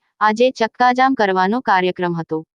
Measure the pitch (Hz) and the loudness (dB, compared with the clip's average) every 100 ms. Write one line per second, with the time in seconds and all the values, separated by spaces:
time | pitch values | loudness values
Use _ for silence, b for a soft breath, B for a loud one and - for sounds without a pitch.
0 | _ - 214 214 254 - 220 - 247 247 | _ -4 -2 2 0 0 -4 0 0 2
1 | 262 269 202 190 185 240 247 190 185 185 | 0 0 0 0 0 -2 0 0 0 -2
2 | 180 170 165 160 160 | -4 -4 -6 -8 -8